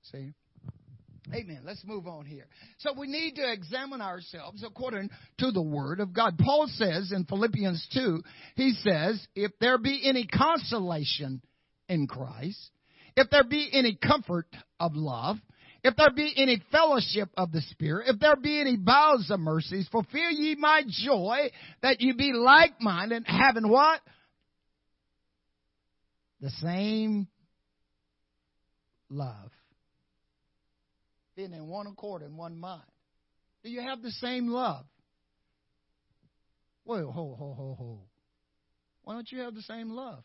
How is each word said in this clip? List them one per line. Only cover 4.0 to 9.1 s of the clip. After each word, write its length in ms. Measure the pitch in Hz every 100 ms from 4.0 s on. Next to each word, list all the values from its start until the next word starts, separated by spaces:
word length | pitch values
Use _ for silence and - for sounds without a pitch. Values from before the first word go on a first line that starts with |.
ourselves 600 | 202 180 170 170 - 202
according 460 | 214 214 254 214 202 - - -
to 120 | 262
the 100 | 196
Word 380 | 156 147 135 175
of 140 | 208
God. 260 | 180 226 170
Paul 300 | - 294 302
says 440 | - 208 160 196
in 120 | 196
Philippians 640 | 180 196 226 214 196 170 -
two, 300 | - 254 165 - - -
he 180 | - 269
says, 520 | 226 208 170 165